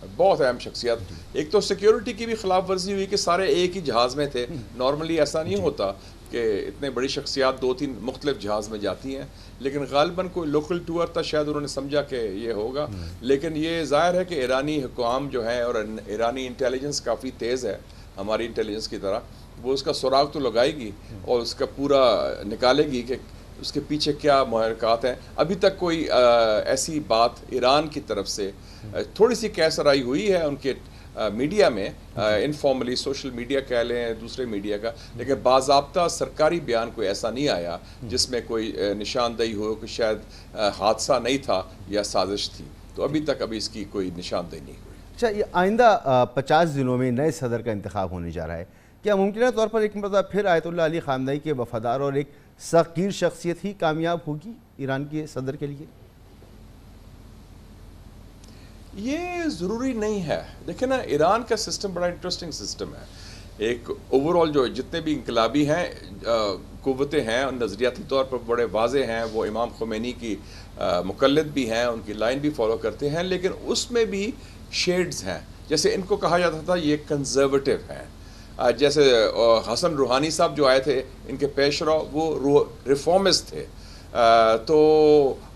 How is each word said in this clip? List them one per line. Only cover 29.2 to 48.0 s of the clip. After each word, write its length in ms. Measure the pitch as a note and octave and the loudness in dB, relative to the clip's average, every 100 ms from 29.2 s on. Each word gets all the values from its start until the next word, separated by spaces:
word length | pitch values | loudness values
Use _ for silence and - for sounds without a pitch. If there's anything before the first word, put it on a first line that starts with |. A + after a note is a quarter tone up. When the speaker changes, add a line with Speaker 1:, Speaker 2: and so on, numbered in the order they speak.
Speaker 1:
थोड़ी 140 | A3 | 4
सी 140 | A#3+ G#3+ | 4 -2
कैसराई 520 | - D#3+ D3+ D3 C#3+ | 2 2 4 4 4
हुई 260 | A#2+ C#3+ G#3 | 2 -2 2
है 220 | F#3 D#3 | 2 2
उनके, 480 | C#3 C#3 A#2+ - - - - | -2 -4 -4 -8 -18 -16 -4
अ, 140 | A2 | -4
मीडिया 400 | G#2 C#3+ G#3 F3+ | 0 -2 4 4
में, 240 | A2+ G#2 D3+ - - | 4 -6 -8 -14 -2
अ, 120 | G#2+ | 2
इनफॉर्मली 640 | G#2+ B2+ D3 C#3+ C3 B2 B2 | 2 0 0 0 0 0 -2
social 340 | - C3+ C#3 | -4 -6 -6
media 300 | A#2+ A#2+ C3+ | -8 -2 -2
कह 220 | A#2+ B2 | 0 -2
लें, 380 | A#2 A#2+ A#2+ A2 | 0 -2 -2 -6
दूसरे 260 | A2+ A#2 B2+ | -8 -8 -6
मीडिया 300 | G#2 G2+ G#2 | -4 -4 -4
का, 180 | A2+ - - A#2+ | -4 -8 -14 -12
लेकिन 260 | B2+ B2+ | -4 0
बाज़ाब्ता 680 | B2 C3 C3 C#3 C#3+ F#3+ E3+ | 4 4 6 4 4 0 0
सरकारी 520 | - C3 - D#3 F3 | 0 -6 2 2 2
बयान 300 | D3 A2+ A#2+ | -2 -2 -2
कोई 160 | A2+ G2 | -4 -4
ऐसा 240 | - A#2 | -2 -4
नहीं 180 | A#2 C#3+ | -2 0
आया 320 | F#2+ E2+ E2+ - - | 0 -2 -8 -10 -16
जिसमें 420 | A#2+ B2 - B2 A2+ | -8 -2 -2 -2 -4
कोई, 260 | A2+ A2+ | -4 -4
अ, 220 | - G2+ | -2 -2
निशानदेही 580 | G2+ G#2 C3+ A#2+ A2+ A2+ | -2 -4 -2 -2 0 -2
हो 220 | G#2+ G#2+ | -2 -4
कि 120 | A2 A2+ | -6 -8
शायद, 360 | - A2+ G#2+ - - - | -2 0 -2 -6 -18 -16
अ, 160 | - G#2 | -2 -2
हादसा 440 | F2 G2 A2 - C3 | 2 2 2 2 0
नहीं 200 | A#2 C3+ | 2 -2
था 380 | C3 F#2+ F#2 - F#2 | 0 -2 -2 -12 -6
या 120 | G2+ | -4
साजिश 460 | G#2 G#2+ F#2 G2+ - | -2 0 0 -2 -4
थी। 160 | - D#2+ - - - | -10 -16 -18 -18 -4
तो 60 | |
अभी 180 | A#2 D3+ | -2 -2
तक 220 | D3+ B2 | -2 -4
अभी 140 | A2+ A2+ | -4 -6
इसकी 280 | G2+ A2+ | -8 -8
कोई 260 | G2 G#2+ F#2 | -8 -4 -6
निशानदेही 520 | F2 F2+ G#2 F2 E2 | -6 -6 -6 -6 -12
नहीं 120 | C#2+ | -14
हुई। 200 | C#2+ - - - | -18 -18 -20 -20
Speaker 2:
अच्छा, 140 | - A#3 | -4 -2
ये 160 | G#3 - | -2 -2
आइंदा, 340 | F3+ F#3 A3+ A#3+ | 2 2 6 6
अ, 360 | G3+ - C3 | 6 4 4
पचास 440 | - - - D#3 E3+ | 4 0 2 4 4
दिनों 280 | C#3+ B2+ B2 | 2 0 2
में 160 | B2+ | 2
नए 180 | A#2+ B2 | 2 0
सदर 320 | A#2+ B2+ A#2 | 0 -4 -4
का 100 | A2 | -2
इंतखाब 400 | G#2 G2+ G2 | -4 -4 -4